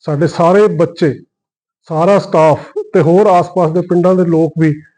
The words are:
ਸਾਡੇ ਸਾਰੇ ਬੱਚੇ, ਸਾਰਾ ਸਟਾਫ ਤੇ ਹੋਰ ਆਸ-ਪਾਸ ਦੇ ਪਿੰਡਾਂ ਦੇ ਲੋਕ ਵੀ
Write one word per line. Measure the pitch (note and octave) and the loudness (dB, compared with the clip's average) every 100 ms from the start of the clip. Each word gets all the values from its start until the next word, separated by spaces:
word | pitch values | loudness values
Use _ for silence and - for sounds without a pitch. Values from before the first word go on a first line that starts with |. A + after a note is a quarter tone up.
ਸਾਡੇ | - D3 E3 | -6 -4 -4
ਸਾਰੇ | - E3+ F#3+ G#3 | 0 0 2 2
ਬੱਚੇ, | D#3+ E3 - E3 - - _ _ _ _ _ _ | 0 -4 -2 -4 -4 -14 _ _ _ _ _ _
ਸਾਰਾ | D#3 F3 G3+ | -4 0 0
ਸਟਾਫ | - E3+ D#3+ D3 - - G#4 | 0 0 2 0 -4 -12 -4
ਤੇ | G3 | 0
ਹੋਰ | D#3 F3+ G#3+ | 2 2 4
ਆਸ-ਪਾਸ | F3+ E3+ - E3 | 2 0 -2 -2
ਦੇ | E3 | -2
ਪਿੰਡਾਂ | F3 F3+ F3 | -2 0 0
ਦੇ | F#3 | 0
ਲੋਕ | F3 E3 D#3+ D#3+ | 0 0 -2 0
ਵੀ | D#3+ D3+ - | -2 -2 -10